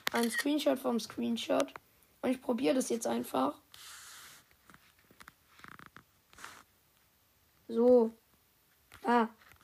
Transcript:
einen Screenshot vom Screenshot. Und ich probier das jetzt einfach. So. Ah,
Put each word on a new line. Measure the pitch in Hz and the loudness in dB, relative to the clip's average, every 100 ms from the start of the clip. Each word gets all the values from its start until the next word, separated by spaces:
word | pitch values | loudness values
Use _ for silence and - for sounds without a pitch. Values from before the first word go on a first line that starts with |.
| - | -4
einen | 240 233 | -2 0
Screenshot | - 285 302 294 262 | -2 -2 0 2 0
vom | 254 233 | 0 -2
Screenshot. | - - 233 226 - - 277 - - _ _ _ | -4 -6 -4 -4 0 0 -2 -8 -20 _ _ _
Und | 247 | -2
ich | 254 | -2
probier | - 233 294 | -2 0 2
das | 262 - | 2 0
jetzt | 233 233 | -2 -2
einfach. | 233 240 254 269 302 _ - - - - - - - _ _ - - _ _ _ - - - _ - - - - - - _ _ - - - - _ _ _ _ _ _ _ _ _ - | -4 -4 -2 -2 -4 _ -20 -20 -20 -20 -20 -20 -20 _ _ -20 -20 _ _ _ -20 -20 -20 _ -20 -20 -20 -20 -20 -20 _ _ -20 -18 -20 -20 _ _ _ _ _ _ _ _ _ -4
So. | 226 247 247 226 226 _ _ _ _ _ _ _ - | 4 8 8 6 -2 _ _ _ _ _ _ _ -6
Ah, | - 240 226 - - - | 2 2 2 -4 -20 -18